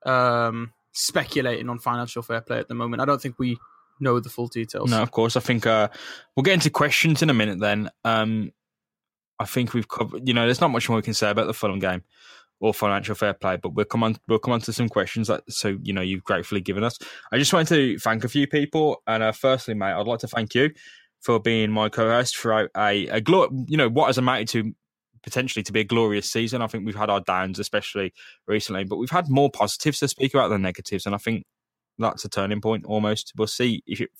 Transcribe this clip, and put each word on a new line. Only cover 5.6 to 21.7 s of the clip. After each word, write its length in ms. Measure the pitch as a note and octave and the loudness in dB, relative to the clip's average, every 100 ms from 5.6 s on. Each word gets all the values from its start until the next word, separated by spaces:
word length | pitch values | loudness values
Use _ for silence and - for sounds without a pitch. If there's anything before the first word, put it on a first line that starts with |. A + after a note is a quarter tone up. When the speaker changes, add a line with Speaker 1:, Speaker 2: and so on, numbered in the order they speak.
| A2+ | 4
Speaker 2:
uh, 220 | A2 G#2 - - - - - | 4 2 -2 -16 -18 -8 0
we'll 80 | |
get 100 | C#3 | 4
into 160 | F#3 D#3 | 4 2
questions 520 | - D3 - E3 D#3 | 2 2 4 4 4
in 80 | D#3+ | 4
a 40 | |
minute 260 | B2 G#2+ F#2+ | 4 2 0
then. 300 | G#2 G#2 G#2+ _ A#2 | 0 0 -2 _ 0
Um, 480 | A2+ A2 A2 G2+ _ _ _ _ _ _ _ _ - | 2 2 -2 -4 _ _ _ _ _ _ _ _ -10
I 60 | |
think 300 | G#2+ B2+ A#2+ | -4 -2 -2
we've 140 | A#2+ A2 | -2 -4
covered, 380 | - A2+ - B2+ | -4 -4 -4 0
you 80 | |
know, 120 | A#2+ A#2 | 2 4
there's 160 | B2+ | 4
not 100 | E3+ | 2
much 160 | A#2 - | 2 0
more 80 | A2+ | 0
we 60 | |
can 120 | A2 | 0
say 160 | G#2+ G#2+ | 0 0
about 180 | G#2 F#2+ | 2 0
the 60 | |
Fulham 260 | A2 G#2+ F#2+ | 0 -2 -2
game 240 | F#2+ F2+ - _ - - _ - | -2 -4 -8 _ -20 -20 _ -2
or 120 | A2 | 0
financial 420 | - G#2 G2 G2+ G#2 | 2 0 0 -2 -2
fair 180 | G#2 | -2
play, 240 | F#2+ F#2+ F2+ | 0 -2 -2
but 160 | G2 | -4
we'll 100 | E2+ | -4
come 180 | G#2 A#2+ | -2 0
on, 140 | A2+ A2 - | 0 -2 0
we'll 100 | A2+ | 0
come 140 | - | 2
on 80 | A#2+ | -2
to 100 | - | -2
some 160 | A2 A#2 | -2 0
questions 400 | - F#2+ A#2 A2 | 0 -2 -2 -2
that, 160 | F#2+ - | -2 -4
so, 280 | - G#2 G2 | -4 -4 -4
you 100 | F#2 | -4
know, 100 | G2 | -4
you've 220 | F#2 F#2+ | -2 -4
gratefully 380 | - F#2+ - G2+ | -2 -2 0 -4
given 240 | F2+ G2 A2+ | -2 -2 -2
us. 120 | - - - - | -4 -16 -18 -4
I 40 | B2 | 0
just 140 | C#3 | 4
wanted 240 | F3+ D#3 D#3+ | 4 4 4
to 240 | C3 F#2 | 2 0
thank 240 | A#2 A2 | -2 -2
a 60 | A#2+ | 0
few 180 | D3 C#3 | 0 0
people. 560 | D3+ D3 D#3 D3+ A2 - | 0 0 0 0 0 -2
And, 140 | A2+ | 0
uh, 120 | A2 | 0
firstly, 400 | G#2+ C3+ C3 - | 2 2 2 -2
mate, 180 | G#2+ G2 | -4 -2
I'd 160 | F2 G#2 | -2 -2
like 120 | A#2 | -4
to 80 | A#2 | -4
thank 280 | A#2+ A2 A#2+ | -4 0 2
you 160 | D3 - - - _ _ | 2 0 -20 -20 _ _
for 180 | - A#2 | 0 2
being 320 | A2 A2+ | 2 2
my 200 | G#2+ | 2